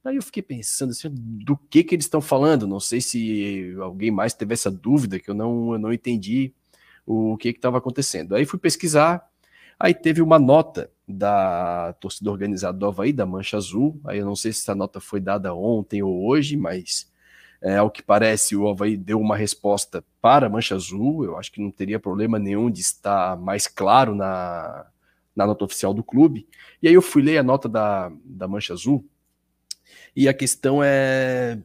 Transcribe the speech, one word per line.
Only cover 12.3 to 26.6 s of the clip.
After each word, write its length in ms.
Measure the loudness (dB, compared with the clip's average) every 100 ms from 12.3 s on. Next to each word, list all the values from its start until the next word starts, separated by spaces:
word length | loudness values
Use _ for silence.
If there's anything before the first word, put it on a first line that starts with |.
organizada 440 | -4 -4 -4 -4 -2
do 80 |
Avaí, 280 | -4 0 -2
da 120 | 0
Mancha 320 | -2 -4 -6 -6
Azul, 440 | -4 0 0 -2
aí 140 | -8 -6
eu 80 | -4
não 80 |
sei 180 | -4 -4
se 60 | -4
essa 120 | -4
nota 240 | -4 -4 -8
foi 220 | -8 -6
dada 340 | -4 -4 -4
ontem 480 | -4 0 0 -2 -4
ou 240 | -2 -2 2
hoje, 300 | 2 0 -2
mas, 520 | -4 -6 -8 -8 -10 _ _ -20 _ _
é, 140 | -2 2
ao 160 | 2
que 100 | -2
parece 540 | 2 4 4 2 0 0
o 100 | 0
Avaí 300 | 0 -2 -2
deu 240 | -2 0
uma 160 | 0 0
resposta 640 | -2 -2 0 0 -2 -10 -14 _
para 280 | 4 6 4
a 20 |
Mancha 240 | 0 -4
Azul, 500 | -4 -6 -4 -2 -2
eu 140 | -4 -6
acho 140 | -12
que 80 | -8
não 100 | -10
teria 300 | -6 -6 -4
problema 400 | -4 -2 -2 -2
nenhum 280 | -2 0 -2
de 120 | -2
estar 580 | -6 -4 -2 0 0 -4
mais 300 | -4 -4 -4
claro 480 | -2 4 6 6 0
na, 680 | -2 -4 -6 -8 -10 -14 -18 _ _ _ _ 0
na 100 | 0
nota 180 | 2
oficial 300 | -2 -2 -2
do 80 | -2
clube, 460 | 0 6 6 4 -8 _